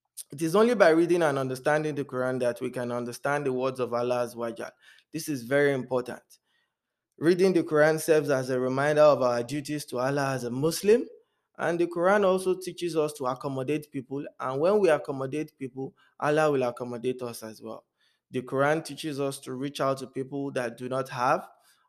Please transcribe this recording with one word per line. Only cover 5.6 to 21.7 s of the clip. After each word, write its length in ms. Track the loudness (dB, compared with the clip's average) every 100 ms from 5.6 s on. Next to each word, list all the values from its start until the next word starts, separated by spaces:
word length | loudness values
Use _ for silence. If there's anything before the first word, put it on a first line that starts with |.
| 4
important. 480 | 2 -2 -4 -4 -12 _ -20 _ _ _ _ _ _ _ -2
Reading 340 | 2 4 4
the 120 | 4
Quran 360 | 2 4 4 4
serves 300 | 4 2 4
as 200 | 0 0
a 100 | -2
reminder 420 | 0 0 2 8
of 200 | 8 8
our 220 | 2 0
duties 420 | -2 -6 -6 -8 -6
to 140 | -4
Allah 340 | -2 0 -2
as 100 | -2
a 80 | -4
Muslim, 540 | -2 -2 0 4 4 2 -12 _ _ _ -6
and 220 | -2 0
the 80 | -2
Quran 380 | 2 2 4 4
also 300 | 2 0 -2
teaches 400 | -4 -6 -2 0
us 160 | -2
to 120 | -2 -4
accommodate 640 | -4 -4 -4 -2 -4 -4
people, 320 | -12 -8 -10 -10 -8
and 220 | -6 0
when 180 | 2 4
we 100 | 4
accommodate 680 | 2 0 -6 -4 -6 -8 -10
people, 360 | -12 -10 -12 _ _ -6
Allah 320 | 0 2 2
will 120 | 2
accommodate 580 | 0 -4 -8 -4 -4 -4
us 220 | -8 -10
as 180 | -14 -14
well. 220 | -14 -16 _ _ _ _ _
The 100 | -8
Quran 420 | -4 0 0 0 -4
teaches 340 | -10 -8 -4
us 200 | -4 -6
to 120 | -10
reach 280 | -8 -8 -2
out 160 | -2 -2
to 100 | -6
people 440 | -10 -8 -6 -6
that 260 | -4 -6 -6
do 100 | -6
not 220 | -4 -4
have, 380 | -2 0 0 -2 _ _